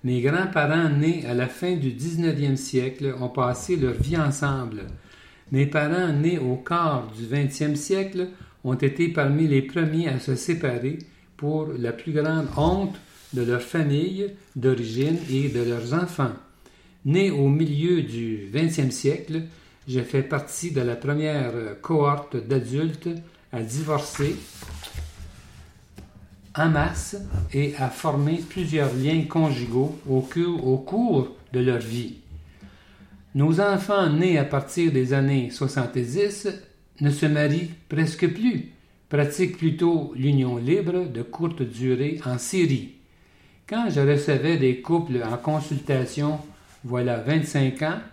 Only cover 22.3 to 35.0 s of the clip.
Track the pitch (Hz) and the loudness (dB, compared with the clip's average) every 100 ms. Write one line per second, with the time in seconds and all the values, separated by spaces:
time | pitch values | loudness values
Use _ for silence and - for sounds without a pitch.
22.3 | 123 110 135 113 135 165 - 175 165 - | -8 0 0 0 -2 -2 -4 -6 -8 -10
23.3 | - _ 120 110 131 156 151 - - 143 | -20 _ -8 -6 -4 -2 -2 -2 -2 -2
24.3 | - - - - - - - - - - | -2 -10 -18 -14 -14 -12 -10 -10 -12 -18
25.3 | - - - - - - - - - - | -18 -20 -20 -20 -20 -20 -20 -20 -20 -20
26.3 | - - - 160 156 156 - - 202 196 | -20 -12 0 4 4 2 -2 -6 -8 -4
27.3 | - - 139 143 143 131 - 160 139 143 | -2 0 0 0 0 -4 -2 -2 2 2
28.3 | 170 170 185 160 151 139 123 139 160 151 | 0 -4 -4 -2 0 0 0 2 2 0
29.3 | 165 156 127 120 123 247 - 139 131 131 | 2 2 0 -2 0 0 -2 0 0 0
30.3 | 165 175 170 127 131 - 202 240 151 127 | -2 0 0 0 0 0 0 4 2 2
31.3 | - - 127 127 117 110 117 117 - - | -6 -4 0 2 2 -2 -6 -6 -12 -18
32.3 | - - - - - - - - - - | -18 -18 -20 -20 -20 -20 -20 -20 -20 -6
33.3 | 135 147 165 202 196 - 202 170 151 185 | 2 4 4 4 2 2 2 4 4 4
34.3 | 160 139 139 - - 165 135 | 4 2 0 -2 0 2 2